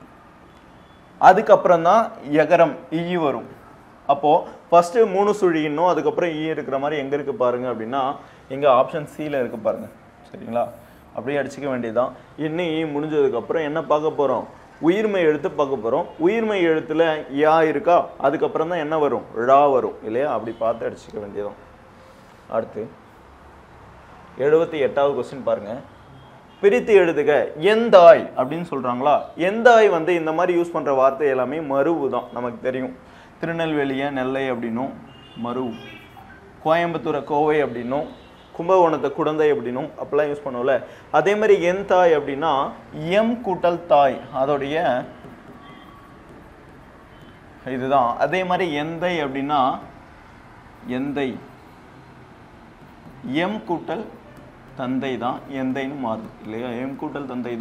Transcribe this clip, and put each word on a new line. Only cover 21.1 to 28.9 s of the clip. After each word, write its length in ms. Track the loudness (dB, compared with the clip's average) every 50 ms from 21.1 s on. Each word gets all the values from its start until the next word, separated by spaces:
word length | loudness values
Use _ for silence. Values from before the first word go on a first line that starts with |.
| -14 -12 -12
வேண்டியதுதான். 360 | -10 -8 -8 -8 -8 -10 -14 -20 -20 -20 -20 -20 -20 -20 -20 -20 -20 -20 -20 -20 -20 -20 -20 -14 -8 -6
அடுத்து 260 | -6 -6 -6 -8 -12 -12 -12 -14 -20 -20 -20 -20 -20 -20 -20 -20 -20 -20 -20 -20 -20 -20 -20 -20 -20 -20 -20 -20 -20 -20 -20 -20 -20 -20 -18 -8 -2 0
எழுபத்தி 340 | 4 4 4 4 2 -2 -2 -2
எட்டாவது 260 | 0 2 2 0 2 0
கொஸ்டின் 300 | -2 -4 -8 -8 -8 -4 -2
பாருங்க, 240 | -2 -2 -4 -8 -10 -12 -12 -18 -20 -20 -20 -20 -20 -20 -20 -20 -20 -20 -20 -20 -8 0 2
பிரித்து 300 | 4 4 4 2 6 6 6 6
எழுதுக. 300 | 6 2 0 2 2 2 2 2 -2 -4 0 2 2 2
எந்தாய் 520 | 4 4 6 8 10 12 12 10 10 8 -2 -4 -4
அப்படின்னு 260 | -4 -2 -4 -8 -8 -8 -8
சொல்றாங்களா? 420 | -6 -4 -4